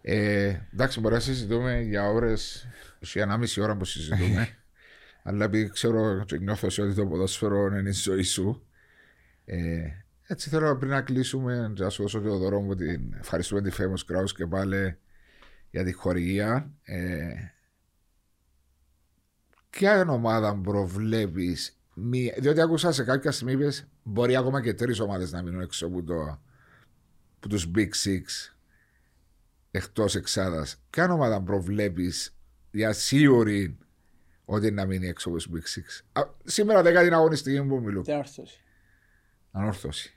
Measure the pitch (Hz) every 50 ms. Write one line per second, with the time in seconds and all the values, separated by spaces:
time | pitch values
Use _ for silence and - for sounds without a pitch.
0 | - - 98 107 104 104 104 101 101 101 98 - - - - 95 127 131 - 120
1 | 110 110 117 120 120 139 131 127 113 98 113 117 123 127 123 120 117 107 104 101
2 | 101 104 107 117 117 113 110 107 - - - - - 123 - - - - - _
3 | - - - 92 107 98 101 113 120 110 - 98 101 107 107 101 92 - - -
4 | 80 76 87 95 90 95 - 95 113 - - _ _ _ _ _ - - - -
5 | - - - _ _ 92 95 101 104 104 98 110 110 101 - - - 117 113 110
6 | 107 110 98 95 101 98 - 78 92 98 87 85 - 95 - - 104 101 98 104
7 | 101 95 78 87 95 95 - - 110 104 101 101 101 98 101 101 98 98 101 95
8 | - 101 95 95 90 92 - - 92 101 123 - - _ _ _ _ _ _ _
9 | _ _ _ _ _ _ _ _ _ - 101 87 85 85 85 82 80 76 76 95
10 | - _ _ _ _ _ - - - 147 147 160 156 151 143 127 131 131 139 139
11 | 131 135 131 131 127 - - 135 131 123 123 120 117 107 107 98 92 98 101 -
12 | 101 98 104 110 101 107 101 95 92 98 98 101 101 98 98 92 87 76 87 -
13 | 82 - - - - - - 82 87 - 98 101 101 95 - - 101 95 95 87
14 | - - 85 92 95 98 - - 87 85 92 95 98 95 95 98 98 92 85 -
15 | _ _ - - - _ _ - - - - - - - - 82 92 90 90 -
16 | - 95 87 90 87 90 95 101 104 110 117 127 147 - - _ _ - - 90
17 | 90 92 87 78 78 85 60 - - 90 _ _ _ _ _ _ _ _ _ _
18 | _ _ _ _ _ _ _ _ _ _ _ _ _ _ _ _ _ _ _ _
19 | _ _ _ _ _ _ _ _ _ _ _ _ _ _ - - 196 196 214 196
20 | 180 165 139 117 117 113 113 113 107 104 104 101 92 98 101 101 98 90 92 101
21 | 110 110 110 110 107 95 80 95 90 90 87 - - - _ _ _ _ _ 85
22 | 98 120 123 127 123 117 - - 131 143 156 151 160 165 165 151 170 175 147 135
23 | 120 113 131 139 - 151 139 - 127 127 131 131 147 147 135 - - - _ _
24 | _ 110 101 110 120 120 127 131 123 131 139 139 113 117 98 90 117 123 117 98
25 | 110 101 101 92 90 80 78 87 90 87 87 90 90 85 - - 82 85 90 90
26 | 85 80 85 80 76 76 73 71 - _ _ _ _ _ - - _ _ _ _
27 | _ _ _ _ _ _ _ _ - 101 107 104 82 85 87 110 104 95 - -
28 | - 101 95 90 - - - - - - _ _ _ _ _ _ _ _ _ _
29 | _ _ _ _ _ _ _ _ _ _ _ _ _ _ - 92 - - _ -
30 | 107 98 - 92 - - - 104 95 95 85 80 73 - - - _ _ - 160
31 | 170 180 175 160 139 117 110 98 92 90 101 98 87 90 101 104 104 101 85 90
32 | 87 90 85 - - - - - - _ _ _ _ - - 104 110 110 107 -
33 | - - 135 143 151 139 131 117 113 107 104 101 98 82 - - - _ _ _
34 | _ _ _ _ _ _ _ _ _ - 104 107 104 110 104 101 98 95 95 92
35 | 92 90 82 - - 90 85 82 - - 85 82 80 - - 90 85 - - -
36 | _ _ _ 135 147 - - - - - - - 208 208 220 190 165 170 170 180
37 | 175 175 170 165 156 160 156 139 - 135 139 139 139 139 135 127 117 104 101 98
38 | - - 147 147 139 - - - - - - _ _ _ _ _ _ _ _ _
39 | _ _ _ _ _ _ _ _ _ _ - 98 101 107 98 - - - 76 -
40 | - - _